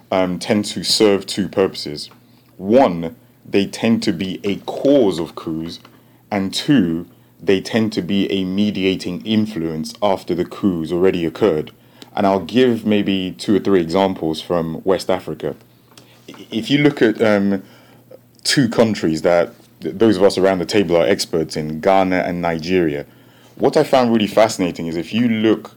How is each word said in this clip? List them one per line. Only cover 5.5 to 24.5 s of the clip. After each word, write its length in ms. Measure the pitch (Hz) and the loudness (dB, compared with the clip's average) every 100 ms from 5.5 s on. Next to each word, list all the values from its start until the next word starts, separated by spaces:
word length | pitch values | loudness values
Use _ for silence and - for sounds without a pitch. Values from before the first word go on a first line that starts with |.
| 80 82 87 - _ _ _ _ | -8 -8 -14 -20 _ _ _ _
and 220 | 104 98 | -4 -4
two, 560 | 196 - 143 87 82 87 _ _ _ | -4 0 2 2 -2 -8 _ _ _
they 200 | - 95 | 0 0
tend 320 | 92 113 110 | 0 -2 -2
to 80 | 104 | -4
be 280 | 90 98 95 | -2 -2 0
a 140 | 98 | -2
mediating 800 | 92 95 104 95 95 92 - 87 - | -2 -2 -2 0 -2 -2 -6 -8 -2
influence 680 | 110 107 85 82 78 78 - | 0 0 -4 -6 -6 -8 -4
after 320 | 104 95 - | -2 -2 -2
the 100 | 85 | -4
coup's 480 | 85 - 104 87 80 | -4 -2 -2 -2 -2
already 320 | 87 95 90 | 0 2 2
occurred. 480 | 82 - 107 78 - - _ _ - | -4 0 0 0 -4 -14 _ _ -10
And 120 | - 101 | -2 0
I'll 180 | 98 | 0
give 400 | 80 107 127 113 | 0 2 2 2
maybe 480 | 110 104 101 98 92 85 | 0 0 0 -2 -4 -8
two 180 | - 98 | -2 0
or 20 | |
three 220 | 101 98 | 2 2
examples 600 | 82 90 98 95 80 78 | 2 2 0 0 -4 -6
from 400 | - 87 82 80 | -2 -2 -2 -4
West 240 | - 90 - | -2 -2 0
Africa. 480 | 92 - - 76 - - _ _ - - _ - | -4 -4 -8 -8 -10 -16 _ _ -20 -20 _ -20
I-, 180 | - - | -20 -10
if 200 | 113 113 | -8 -2
you 80 | 143 | 2
look 220 | 147 143 | 2 2
at, 200 | 120 110 | 2 2
um, 400 | 110 104 98 98 - - - _ _ - _ _ | 2 4 2 -2 -6 -20 -20 _ _ -20 _ _
two 240 | - - 120 | -2 0 2
countries 540 | - 113 104 87 80 | 2 2 2 -2 0
that 320 | 85 87 - - _ _ | 2 2 2 -4 _ _
th-, 140 | 80 92 | -10 2
those 220 | 113 92 | 2 6
of 40 | |
us 140 | 98 92 | 4 4
around 220 | 95 95 | 2 2
the 80 | 85 | 0
table 280 | 107 90 85 | 0 2 2
are 100 | - | 4
experts 500 | 98 - 82 78 - | 2 0 -4 -2 -4
in, 240 | 76 78 | -6 -2
Ghana 380 | 90 95 92 92 | 2 2 2 0
and 240 | 87 87 | -2 -4
Nigeria, 640 | 85 82 80 92 82 71 71 _ _ _ _ - | -4 -4 0 0 0 -2 -8 _ _ _ _ -2
what 200 | 120 156 | 0 2
I 60 | |
found 280 | 147 135 123 | 4 4 4
really 140 | 113 101 | 2 2
fascinating 600 | - 110 | 4 2